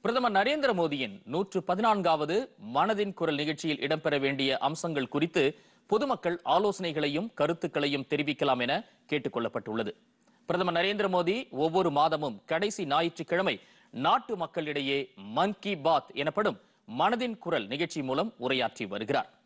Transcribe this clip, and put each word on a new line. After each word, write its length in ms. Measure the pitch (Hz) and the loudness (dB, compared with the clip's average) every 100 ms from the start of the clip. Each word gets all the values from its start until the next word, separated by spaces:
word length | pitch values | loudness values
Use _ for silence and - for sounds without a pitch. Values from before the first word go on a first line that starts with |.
பிரதமர் 320 | 208 240 247 196 | 0 0 2 2
நரேந்திர 360 | 214 302 269 190 | 2 2 2 2
மோடியின் 380 | 165 147 120 98 - | 0 0 -6 -8 -6
நூற்று 280 | 151 196 190 - | -4 -2 -2 -2
பதினான்காவது 640 | 185 226 208 170 160 151 190 262 _ 107 127 | 0 2 2 2 2 2 0 -2 _ -4 0
மனதின் 380 | 190 208 202 185 | 2 2 -2 -2
குரல் 200 | 160 147 | -2 0
நிகழ்ச்சியில் 420 | 151 156 165 147 139 | -2 -2 -4 -2 -2
இடம்பெற 300 | 156 156 143 135 | 0 0 0 0
வேண்டிய 240 | 139 135 131 139 | 0 0 0 0
அம்சங்கள் 420 | 160 170 147 127 | -2 -4 -2 -2
குறித்து 300 | 147 170 175 139 156 - _ _ | 0 0 2 2 0 -20 _ _
பொதுமக்கள் 460 | 214 277 240 175 175 - | 0 2 0 -2 -4 2
ஆலோசனைகளையும் 760 | 160 208 190 180 156 147 147 226 - | 2 2 0 -4 0 0 0 -4 0
கருத்துக்களையும் 640 | 147 165 165 151 143 143 131 | 0 0 -2 0 0 0 -2
தெரிவிக்கலாம் 500 | 147 147 143 143 127 123 | -2 -2 0 2 2 2
என 80 | 165 - _ _ | -2 -4 _ _
கேட்டுக் 240 | 151 135 120 | -4 -2 -2
கொள்ளப்பட்டுள்ளது. 560 | 113 120 107 110 104 - _ _ _ _ - | -2 -4 -4 -4 -4 -6 _ _ _ _ -4
பிரதமர் 280 | 180 180 170 | 0 2 2
நரேந்திர 300 | 185 208 202 180 | 0 0 2 2
மோடி 200 | 170 220 - 127 | 2 0 -4 -2
ஒவ்வொரு 260 | 160 165 175 143 | 2 4 2 4
மாதமும் 400 | 156 156 147 104 - | 2 2 -2 -6 -4
கடைசி 340 | 160 208 214 160 | -2 -2 -2 0
ஞாயிற்றுக்கிழமை 640 | 143 170 - 165 175 190 113 - - _ 113 143 | 2 0 -4 -2 0 0 -2 -8 -20 _ -4 2
நாட்டு 300 | 240 233 208 | 2 0 -6
மக்களிடையே 560 | 160 - 151 147 139 139 135 - 98 120 | -6 -6 -4 -2 0 -2 -2 -12 -6 0
மன் 200 | 190 208 | 0 0
கி 140 | 202 185 147 | -6 -2 2
பாத் 260 | 151 - - | 2 0 -4
எனப்படும் 340 | 147 175 214 - _ _ - 117 | -2 0 -2 -2 _ _ -12 0
மனதின் 360 | 180 240 247 220 | 2 2 -2 -6
குரல் 240 | 170 156 101 | -2 -2 -2
நிகழ்ச்சி 280 | 139 170 165 131 | -4 -4 -4 -2
மூலம் 220 | 135 214 - 123 | -2 -2 -4 -2
உரையாற்றி 420 | 131 113 - 104 | 0 -2 -4 -8
வருகிறார். 360 | 104 110 135 - _ | -6 -2 -2 -2 _